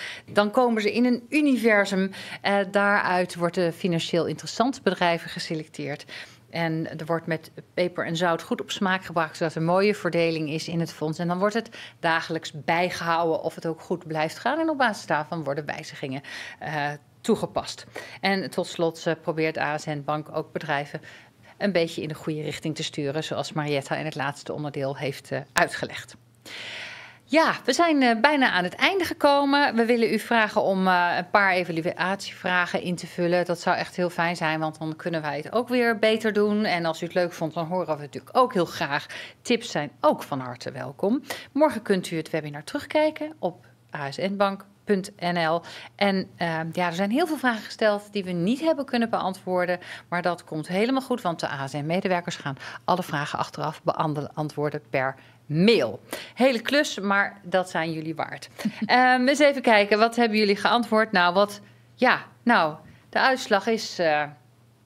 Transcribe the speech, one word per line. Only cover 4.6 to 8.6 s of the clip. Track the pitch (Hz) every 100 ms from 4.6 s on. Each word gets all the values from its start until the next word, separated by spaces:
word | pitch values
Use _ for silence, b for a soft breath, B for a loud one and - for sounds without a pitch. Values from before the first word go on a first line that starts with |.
| 233 269
bedrijven | - 180 175 170 -
geselecteerd. | - - 160 156 - 143 147 - B B B _
En | - 170 160 165 160
er | 160
wordt | 165 165
met | 160 - - -
peper | - 180 175 127
en | 165
zout | 175 170
goed | - 240